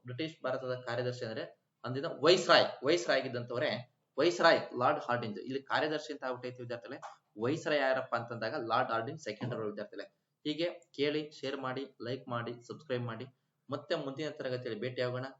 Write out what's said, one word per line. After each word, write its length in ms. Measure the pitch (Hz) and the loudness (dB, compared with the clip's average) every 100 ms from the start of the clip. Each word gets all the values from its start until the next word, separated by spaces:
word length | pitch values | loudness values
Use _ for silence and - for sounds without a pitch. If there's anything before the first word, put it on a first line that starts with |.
ಬ್ರಿಟಿಷ್ 360 | 123 123 160 - | -10 -6 -6 -4
ಭಾರತದ 320 | 131 131 131 127 | -4 -2 -2 -4
ಕಾರ್ಯದರ್ಶಿ 420 | 123 120 123 117 113 | -4 -2 -2 -4 -6
ಅಂದ್ರೆ 180 | 117 - - _ _ | -6 -8 -12 _ _
ಅಂದಿನ 240 | - 131 160 - | -6 -4 -4 4
ವೈಸ್ರಾಯ್, 480 | 147 185 - 147 101 - | 8 8 10 8 8 2
ವೈಸ್ರಾಯ್ 360 | 131 170 - 135 | 2 2 4 2
ಆಗಿದ್ದಂಥವರೇ 520 | 127 120 117 120 143 113 - _ _ - | 2 -6 -4 -2 -2 -2 -8 _ _ 2
ವೈಸ್ರಾಯ್ 440 | 165 170 165 135 - 120 | 2 8 8 8 2 2
ಲಾರ್ಡ್ 240 | 131 156 | 4 2
ಹಾರ್ಡಿಂಜ್. 360 | - 120 113 104 | 0 0 0 -6
ಇಲ್ಲಿ 220 | 123 131 | -6 -6
ಕಾರ್ಯದರ್ಶಿ 480 | - 120 151 151 - | 0 0 2 -2 -6
ಅಂತ 120 | 139 | -6
ಆಗ್ಬಿಟ್ಟೈತೆ 380 | 131 123 123 123 | -6 -6 -8 -10
ವಿದ್ಯಾರ್ಥಿಗಳೇ. 380 | 117 120 - 147 - - _ 104 | -10 -10 -10 -12 -14 -18 _ -2
ವೈಸ್ರಾಯ್ 440 | 120 156 165 147 | 0 0 2 2
ಯಾರಪ್ಪ 320 | 135 131 - 117 | 4 2 0 -2
ಅಂತಂದಾಗ 400 | 117 117 113 143 113 | -2 -4 -4 -2 2
ಲಾರ್ಡ್ 260 | 120 127 | 2 4
ಹಾರ್ಡಿಂಜ್ 300 | 113 113 - | 0 -2 -6
ಸೆಕೆಂಡ್ 320 | 107 104 127 | -8 -6 -6
ಅವರು 140 | 117 107 | -4 -6
ವಿದ್ಯಾರ್ಥಿಗಳೇ. 380 | 104 104 104 98 _ _ _ 151 | -6 -10 -10 -14 _ _ _ -6
ಹೀಗೆ 220 | 151 175 - _ | 0 -2 -2 _
ಕೇಳಿ, 300 | - 143 151 151 | -2 0 0 -4
ಶೇರ್ 260 | - 135 139 | -6 -6 -4
ಮಾಡಿ, 260 | 131 131 135 _ | -4 -6 -8 _
ಲೈಕ್ 240 | 110 135 - | -6 -6 -4
ಮಾಡಿ, 260 | 120 117 120 | -4 -4 -8
ಸಬ್ಸ್ಕ್ರೈಬ್ 420 | - 104 - 123 117 | -12 -14 -4 -4 -2
ಮಾಡಿ. 200 | 110 127 _ _ _ - | -6 -10 _ _ _ -8
ಮತ್ತೆ 260 | 143 - 165 | -8 -2 -4
ಮುಂದಿನ 340 | 139 135 151 | -2 -6 -6
ತರಗತಿಯಲ್ಲಿ 520 | - 135 123 123 107 | -4 -4 -4 -4 -4
ಭೇಟಿಯಾಗೋಣ. 440 | 123 127 123 127 135 | -4 -2 -2 -2 -8